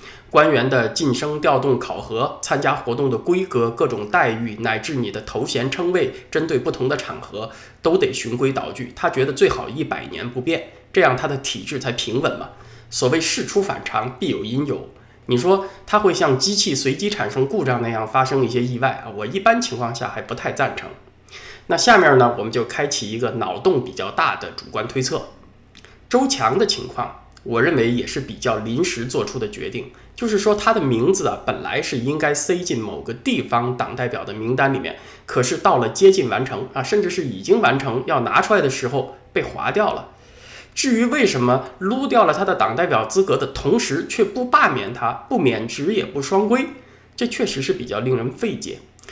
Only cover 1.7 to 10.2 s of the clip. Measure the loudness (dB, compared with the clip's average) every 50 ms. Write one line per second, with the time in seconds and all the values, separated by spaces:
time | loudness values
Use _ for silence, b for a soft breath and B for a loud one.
1.7 | 2 2 0 -4 -6 -6 -6 -6 -2 -2 -2 -2 -4 -6 -4 -2 -2 0 0 0
2.7 | 0 -2 -2 -4 -2 0 0 0 0 -2 0 0 0 0 0 0 0 0 2 2
3.7 | 2 0 0 0 0 -4 -6 -2 0 2 2 2 0 -2 -4 -6 -6 -4 -4 -2
4.7 | -2 -2 -4 -4 -4 -2 -4 -4 -4 -8 -10 -6 -6 -6 -4 -2 -2 -2 -2 -2
5.7 | -2 -2 -2 0 2 2 0 0 B B B B -2 -2 -2 0 0 0 0 0
6.7 | -2 -2 0 -2 -2 -2 -4 -8 -10 -12 -12 -12 -10 -10 -10 -10 B B B B
7.7 | B B 0 2 4 4 4 2 0 -2 -6 -4 -2 0 0 0 0 0 -4 -6
8.7 | -8 -10 -10 -12 -10 -4 -4 -2 0 0 0 0 2 4 4 4 4 0 -6 -8
9.7 | -6 -6 -4 -4 -4 -6 -6 -10 -10 -8